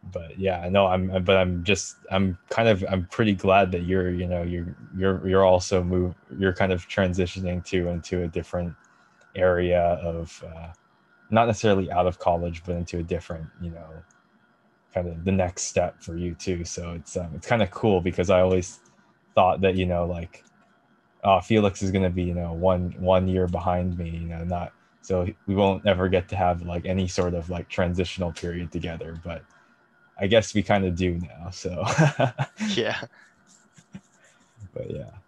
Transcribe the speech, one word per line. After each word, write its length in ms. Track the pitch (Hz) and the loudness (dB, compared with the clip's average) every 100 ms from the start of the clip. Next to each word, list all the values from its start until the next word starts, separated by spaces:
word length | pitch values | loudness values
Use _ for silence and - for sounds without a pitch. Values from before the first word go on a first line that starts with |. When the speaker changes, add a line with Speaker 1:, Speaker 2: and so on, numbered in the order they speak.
Speaker 1:
but 340 | - 92 80 - | -10 -12 -12 -4
yeah, 300 | 95 90 90 | -2 -2 0
no, 160 | 98 98 | 2 4
I'm, 360 | 92 92 92 | 2 0 -2
but 120 | 90 95 | 4 4
I'm 260 | 92 87 | 4 0
just, 320 | 87 98 - - - | 0 0 -2 -14 -4
I'm 280 | 95 95 87 _ | 0 0 -2 _
kind 200 | - 117 | 2 4
of, 160 | 98 95 | 2 2
I'm 180 | 95 90 | -2 -2
pretty 260 | - 110 | 0 2
glad 360 | 95 98 95 95 | 2 4 6 4
that 100 | 90 | 0
you're, 280 | 87 95 90 | 0 0 0
you 160 | 87 90 | -2 -2
know, 160 | 90 | -2
you're, 320 | 85 87 85 - - 95 | -2 -4 -6 -10 -12 -2
you're, 320 | 95 95 92 | 0 0 2
you're 160 | 95 | 6
also 400 | 95 92 - 95 | 8 6 4 0
move-, 300 | 87 90 90 85 _ 65 | 2 0 0 -4 _ 0
you're 160 | 95 | 0
kind 180 | 90 98 | 2 0
of 160 | 90 - | 0 -2
transitioning 760 | - 95 90 90 98 92 90 - | 0 0 2 -2 -2 -6 -6 -2
to, 220 | 92 87 | -2 -2
into 340 | 87 - 90 | -4 -4 -4
a 60 | 87 | -2
different 460 | 85 82 90 87 78 _ _ _ _ _ | -6 -6 -6 -6 -8 _ _ _ _ _
area 480 | 98 92 87 90 87 | 0 2 2 2 2
of, 600 | 87 85 85 82 82 - | 2 0 -4 -6 -10 -14
uh, 280 | 82 82 82 85 _ _ _ _ _ | -16 -16 -16 -18 _ _ _ _ _
not 160 | 107 117 | 2 2
necessarily 440 | 110 110 98 92 | 2 4 2 2
out 140 | 87 90 | 0 0
of 120 | 87 | 0
college, 460 | - 87 87 82 | 0 0 -2 -6
but 120 | 85 87 | -6 -6
into 220 | 85 87 | -4 -6
a 40 | |
different, 460 | 82 87 - 82 80 - | -4 -6 -6 -12 -12 -12
you 100 | 87 | -12
know, 320 | 82 80 80 - _ _ _ _ _ _ _ _ | -12 -16 -20 -20 _ _ _ _ _ _ _ _
kind 140 | 95 87 | -6 -6
of 160 | 82 | -4
the 80 | 87 | 0
next 320 | 95 90 - | 2 0 -2
step 380 | - - 87 - | -4 -2 -2 -4
for 140 | - 85 | -12 -6
you 180 | 87 | -6
too. 300 | 82 - 87 | -6 -6 -4
So 280 | 85 - 87 | -6 -8 -10
it's, 240 | 85 - 95 | -10 -8 -8
um, 180 | 87 | -8
it's 140 | 76 - | -10 -2
kinda 180 | 120 98 | 0 0
cool 320 | - 113 92 | 0 2 2
because 300 | 90 85 90 | 2 -2 4
I 100 | 92 | 4
always 400 | 92 92 87 - _ _ _ _ _ | 6 2 0 -12 _ _ _ _ _
thought 260 | - 92 82 | 2 4 4
that, 140 | 95 92 | 2 2
you 100 | 90 | 0
know, 200 | 87 87 | 0 -2
like, 380 | 87 85 - _ _ _ _ _ _ _ _ | -4 -8 -14 _ _ _ _ _ _ _ _
"Oh, 160 | 101 95 | 4 4
Felix 420 | - 110 104 95 | 6 4 4 0
is 80 | 95 | -2
gonna 180 | 95 92 | 0 0
be, 140 | 90 | 0
you 100 | 90 | -2
know, 180 | 87 85 | -2 -4
one, 380 | 82 92 90 87 - | 0 2 2 -2 -2
one 280 | 90 92 92 | 4 4 4
year 180 | 92 90 | 2 0
behind 500 | 87 90 90 90 87 | 0 -2 0 -2 -4
me," 120 | 85 | -6
you 100 | 82 85 | -8 -8
know, 160 | 82 | -8
not, 300 | 87 87 87 _ _ _ | -6 -6 -6 _ _ _
so 240 | - 92 90 - - | -4 -2 -2 -6 -2
we 80 | 98 | 2
won't 300 | 101 95 104 | 4 2 2
ever 220 | 90 92 | 2 4
get 200 | 90 90 | 2 0
to 60 | 98 | -2
have, 260 | 90 87 | 0 0
like, 240 | 87 87 92 | -4 -6 -2
any 220 | 92 92 | -2 -2
sort 260 | - 90 | 0 -2
of, 160 | 87 82 | -2 -6
like, 180 | 90 - | -8 -6
transitional 640 | - 90 87 90 - 87 | -2 0 0 -4 -4 -6
period 400 | 80 87 87 82 | -6 -8 -8 -8
together, 460 | 87 85 82 80 82 | -8 -8 -10 -10 -12
but 200 | 87 80 - _ _ _ _ _ _ - | -10 -12 -14 _ _ _ _ _ _ -4
I 80 | 98 | 4
guess 260 | 113 107 | 4 4
we 80 | 107 | -2
kinda 280 | 92 104 95 | 2 2 2
do 260 | 87 92 85 | 0 0 -2
now, 300 | 87 - 87 | -8 -12 -14
so. 340 | 92 92 87 | -10 -8 -6
<laughs> 720 | - - 156 - 123 - 135 - 214 190 | -4 2 2 2 -2 0 -10 -6 -4 -2
Speaker 2:
Yeah. 240 | 107 110 117 _ - _ _ _ _ _ _ - _ _ _ _ _ _ 101 | -2 -4 -10 _ -20 _ _ _ _ _ _ -20 _ _ _ _ _ _ -18
Speaker 1:
But 160 | - - | -14 -10
yeah. 200 | - 107 - | -10 -12 -18